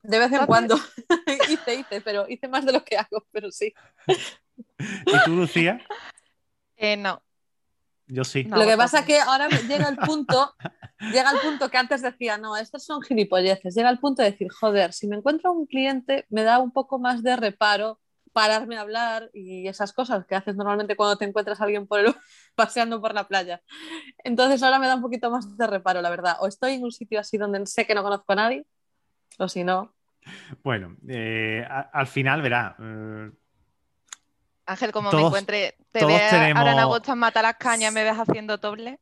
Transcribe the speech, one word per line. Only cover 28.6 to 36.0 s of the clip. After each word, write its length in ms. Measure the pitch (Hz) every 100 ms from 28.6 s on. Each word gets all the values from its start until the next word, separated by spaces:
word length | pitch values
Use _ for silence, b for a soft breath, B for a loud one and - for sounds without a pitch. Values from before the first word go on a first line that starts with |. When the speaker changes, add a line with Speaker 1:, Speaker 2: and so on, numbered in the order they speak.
| 302 _ _ _ _ _ _ _
Speaker 1:
o 100 | 190
si 160 | 185
no. 300 | 180 185 214 _ _ _ B 185 B 135
Speaker 3:
Bueno, 340 | 139 113 90 92 131
eh, 580 | 123 110 110 110 110 120
a-, 200 | 135 143
al 140 | 147 127
final, 340 | 143 135 151
verá, 340 | 139 120 104 -
eh, 520 | 110 110 110 107 107 _ _ _ _ _ _ _ _ - _ _ _ _ -
Speaker 2:
Ángel, 240 | 190 233
como 180 | 214 202
Speaker 3:
todos, 140 | 160
Speaker 2:
me 40 | 160
encuentre, 480 | 196 196 208 180 _ _
te 80 | 226